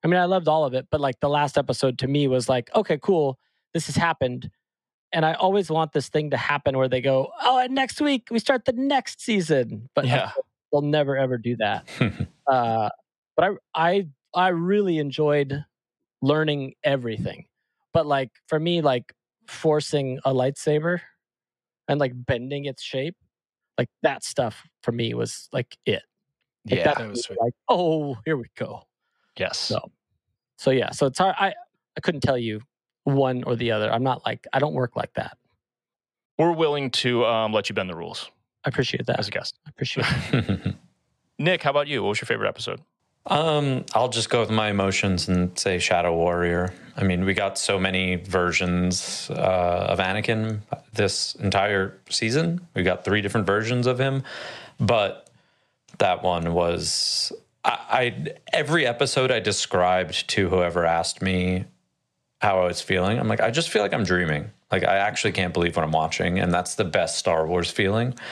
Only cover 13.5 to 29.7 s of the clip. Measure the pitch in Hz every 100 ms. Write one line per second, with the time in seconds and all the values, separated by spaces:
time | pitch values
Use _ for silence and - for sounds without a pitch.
13.5 | 196 _ - 165 196 175 139 _ 175 185
14.5 | 175 175 202 202 160 143 127 151 147 139
15.5 | 139 147 _ _ _ _ _ 135 151 156
16.5 | 147 135 - 147 139 120 110 - - -
17.5 | _ _ _ _ 165 151 139 131 _ _
18.5 | 156 165 170 147 123 - _ _ _ -
19.5 | - 160 151 147 151 135 127 131 131 127
20.5 | 143 - 151 160 175 - _ _ _ _
21.5 | _ _ _ - 143 139 123 123 123 127
22.5 | 143 143 131 - 135 143 185 _ _ _
23.5 | _ _ - 123 _ - 139 - - 120
24.5 | - - _ - 117 117 117 113 - -
25.5 | 135 120 - - - - _ _ _ _
26.5 | _ 110 127 151 147 113 101 120 117 117
27.5 | - - 180 175 160 147 117 156 151 113
28.5 | - 113 - _ _ _ _ _ - 95
29.5 | - -